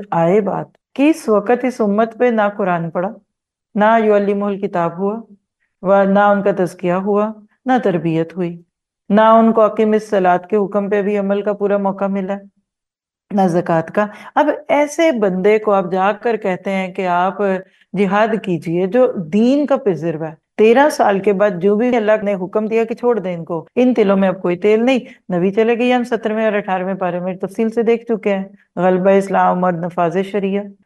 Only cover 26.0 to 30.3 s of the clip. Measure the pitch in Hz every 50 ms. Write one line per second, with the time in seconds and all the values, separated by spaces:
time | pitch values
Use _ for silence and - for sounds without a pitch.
26 | 240 247 240 214 226 214 214 220 220 220 202 208 202 208 185 185 180 190 190 190
27 | 190 175 170 180 175 185 180 190 208 180 196 - 226 220 220 233 226 226 233 226
28 | 233 - 226 196 - 208 196 190 196 196 - _ _ _ - 175 175 185 185 180
29 | 185 196 196 196 190 190 185 185 180 185 180 180 180 185 180 160 180 175 175 185
30 | 175 165 160 190 190 196